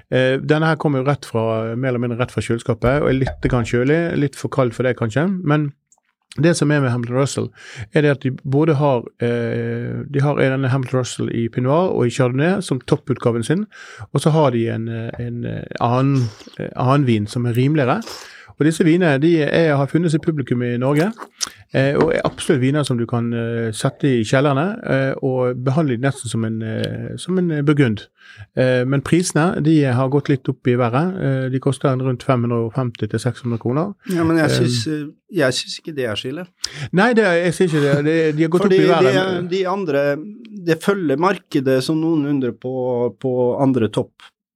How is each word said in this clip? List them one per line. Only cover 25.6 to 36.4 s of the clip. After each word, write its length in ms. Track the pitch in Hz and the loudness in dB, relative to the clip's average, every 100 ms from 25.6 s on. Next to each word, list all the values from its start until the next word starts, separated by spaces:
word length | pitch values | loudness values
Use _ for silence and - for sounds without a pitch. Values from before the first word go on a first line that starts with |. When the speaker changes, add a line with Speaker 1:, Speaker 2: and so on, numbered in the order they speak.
Speaker 1:
behandle 320 | 127 131 156 117 | -2 0 0 0
dem 60 | |
nesten 260 | 135 131 110 | -2 -4 -6
som 160 | 113 | -4
en, 180 | 113 110 | -4 -4
eh, 540 | 110 110 107 113 117 120 | -6 -4 -4 -6 -10 -10
som 220 | - 185 | -4 -2
en, 120 | 180 | 0
eh, 120 | 151 | 0
burgund. 400 | 143 147 131 104 - _ - - 104 | 2 4 2 0 -8 _ -20 -20 -10
Eh, 300 | - 127 127 | -2 2 2
men 160 | 127 139 | 2 0
prisene, 640 | - 165 180 156 165 - | 2 0 2 2 0 2
de 220 | 147 160 | 2 4
har 260 | 139 120 131 | 4 2 2
gått 180 | 143 - | 0 0
litt 180 | 139 - | -2 -2
opp 200 | 135 - | -4 0
i 80 | 123 | 2
været. 400 | 123 123 175 190 | 2 0 -2 -2
Eh, 240 | 139 135 131 | -2 -2 -2
de 100 | 131 | -2
koster 300 | 139 131 147 | -2 0 0
en 120 | 127 | 0
rundt 200 | 131 123 | -2 -2
fem 200 | - 127 | 0 0
hundre 240 | 117 117 113 | 2 0 -2
og 80 | |
femti 340 | 120 123 - 107 | -2 -4 -4 -4
til 100 | 110 | -2
seks 220 | 127 117 | -4 -4
hundre 180 | 120 117 | -6 -4
kroner. 360 | 113 131 190 196 - | -2 -2 -2 -6 -4
Speaker 2:
Ja, 140 | 175 | 0
men 120 | 165 165 | 2 2
jeg 140 | 156 | 2
Speaker 1:
Eh, 60 | 127 | 2
Speaker 2:
synes, 280 | 120 120 113 | 2 0 -2
eh, 180 | 151 147 - - | -6 -8 -14 -8
jeg 200 | 190 131 | 0 0
synes 240 | 127 202 - | 0 -6 -10
ikke 140 | - 147 | -10 -6
det 80 | |
er 100 | 120 101 | -4 -4
skille. 300 | 131 147 | -8 -10